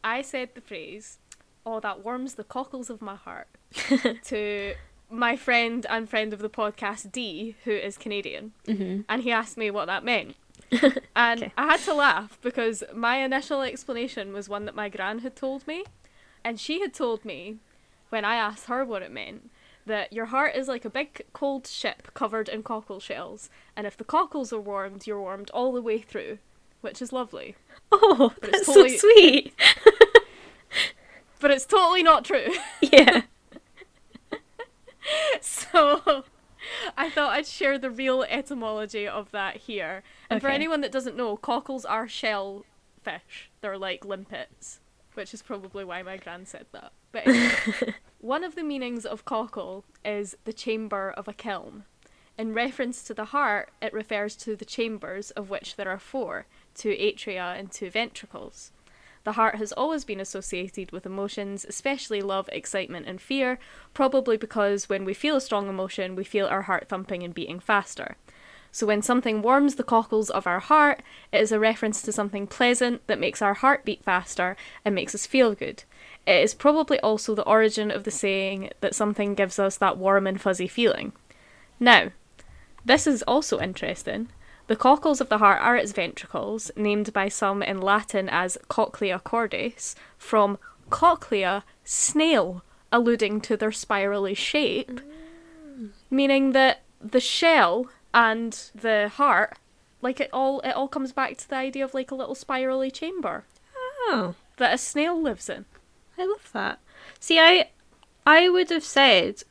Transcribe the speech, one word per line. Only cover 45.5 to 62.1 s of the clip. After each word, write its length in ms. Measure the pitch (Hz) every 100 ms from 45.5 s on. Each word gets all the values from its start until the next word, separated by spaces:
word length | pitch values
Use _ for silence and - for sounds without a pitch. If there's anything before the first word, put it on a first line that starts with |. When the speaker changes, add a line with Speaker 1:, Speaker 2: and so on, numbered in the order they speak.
| 202 190 196
Speaker 1:
why 180 | 190 175
my 160 | 185 190
gran 260 | 175 175 190
said 200 | - -
that. 200 | - - _ _
But 140 | - -
anyway, 680 | 240 240 - 226 202 226 - _
Speaker 2:
<laughs> 140 | _
Speaker 1:
one 240 | 220 285
of 100 | 359
the 80 | 349
meanings 420 | 311 277 247 240 220
of 180 | 220
cockle 600 | - 226 220 - 185 190 _ _
is 320 | 214 208 202 -
the 80 | -
chamber 580 | 220 - 220 220 202 196 -
of 100 | 208
a 60 |
kiln. 520 | 202 226 196 - 208 - _ _ _ _ -
In 160 | 220
reference 480 | 220 247 254 254 247
to 100 | -
the 120 | 214 214
heart, 440 | 285 277 208 - _
it 100 | 220
refers 440 | 220 214 214 208 -
to 180 | -
the 100 | 208
chambers, 640 | 214 - 233 214 - 190 202
of 180 | - 196
which 260 | 196 - -
there 120 | 190
are 100 | 190
four, 480 | - 269 226 - - _ _
two 160 | - 214
atria 680 | 196 208 - - 185 180 180
and 140 | 196
two 180 | - 190
ventricles. 800 | 214 233 - - - - - - _ _ _ _ _
The 100 | -
heart 240 | 208 220 220
has 140 | 214
always 340 | - 302 311 -
been 120 | 196
associated 720 | 196 190 190 180 185 - 185
with 120 | 175
emotions, 600 | 190 190 202 - 196 196 -
especially 540 | - 277 277 -